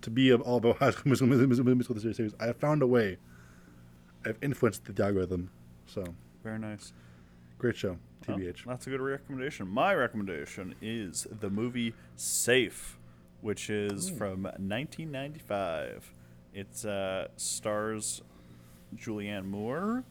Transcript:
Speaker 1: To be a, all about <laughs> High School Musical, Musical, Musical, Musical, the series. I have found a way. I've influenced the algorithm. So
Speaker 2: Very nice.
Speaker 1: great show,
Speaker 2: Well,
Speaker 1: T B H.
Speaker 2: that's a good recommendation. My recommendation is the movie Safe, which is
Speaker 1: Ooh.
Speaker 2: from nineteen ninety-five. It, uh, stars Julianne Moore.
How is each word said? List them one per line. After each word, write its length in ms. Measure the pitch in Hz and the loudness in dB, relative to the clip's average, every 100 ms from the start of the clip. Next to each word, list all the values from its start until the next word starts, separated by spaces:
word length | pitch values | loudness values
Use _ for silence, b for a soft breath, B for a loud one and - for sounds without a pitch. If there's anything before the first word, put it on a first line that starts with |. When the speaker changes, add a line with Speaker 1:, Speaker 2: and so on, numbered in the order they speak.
| - | -2
Speaker 1:
To 40 | |
be 200 | 117 131 | 4 6
a, 60 | 120 | 6
all 220 | 123 123 | 6 4
about 180 | 113 - | 4 6
<laughs> 60 | |
High 80 | 135 | 4
School 160 | - - | 4 4
Musical, 160 | 120 127 | 6 6
Musical, 200 | 135 135 | 8 6
Musical, 260 | 123 123 | 6 6
Musical, 200 | 127 120 110 | 4 2 -2
the 180 | 110 | -4
series. 200 | 104 110 104 | -2 -4 -2
I 80 | 117 | -4
have 100 | 120 | 0
found 220 | 147 151 | 2 4
a 60 | 131 | 6
way. 320 | 123 104 87 B B B B B B B B - - | 6 4 0 B B B B B B B B -20 -10
I've 140 | - 113 | -8 -4
influenced 440 | 143 135 120 101 | -4 2 2 2
the 180 | - 104 | -10 0
algorithm. 460 | 101 101 90 90 90 - - - - | 2 2 2 -2 -4 -10 -20 -20 -12
So 180 | - 90 85 - - | -8 -8 -10 -18 -14
Speaker 2:
Very 160 | 110 110 | -10 -8
nice. 320 | 107 107 - - b b b b b - | -8 -10 -14 -20 b b b b b -2
Speaker 1:
great 180 | 123 113 | 0 0
show, 220 | 101 87 - - - | -2 -4 -10 -18 -6
Speaker 2:
Well, 100 | 98 | -4
Speaker 1:
T 60 | |
B 40 | 92 | -4
H. 140 | 87 120 | -8 -8
Speaker 2:
that's 200 | 123 131 | -8 -6
a 40 | |
good 100 | 135 | -4
recommendation. 680 | 135 139 - 135 131 143 95 | -4 -6 -6 -6 -6 -6 -4
My 260 | 101 165 | 2 2
recommendation 840 | 190 120 110 101 80 71 - 92 62 | 4 2 0 -4 -6 -8 -10 -12 -10
is 460 | 104 117 98 80 - 107 | -8 -6 -6 -8 -8 -8
the 100 | 104 | -4
movie 420 | 101 120 123 117 113 B | -2 -2 -2 -4 -6 B
Safe, 840 | - - - - 127 110 - - - b b b - | -10 -4 -2 4 4 4 -2 -16 -16 b b b -10
which 280 | 110 101 - | -6 -4 -2
is 420 | 107 104 101 185 | -2 -2 -2 -4
Speaker 1:
Ooh. 40 | |
Speaker 2:
from 340 | 165 104 95 95 - | -4 -4 -4 -6 -6
nineteen 500 | 95 107 151 - 160 | -4 -4 -6 -10 -8
ninety-five. 1000 | 139 139 151 - 101 95 80 65 52 - - b b - | -8 -8 -12 -6 -2 -2 -2 -4 -10 -16 -20 b b -16
It, 300 | 98 98 - | -12 -12 -8
uh, 420 | 107 101 95 95 - - | -4 -2 -2 -2 -4 -6
stars 840 | - - 110 104 107 110 107 - - B B B B B B - | -6 -4 -2 0 0 -2 -4 -8 -12 B B B B B B -14
Julianne 500 | - 107 101 104 95 | -8 -6 -4 -6 -6
Moore. 580 | 101 107 143 202 240 247 | -6 -4 -4 -2 -4 -6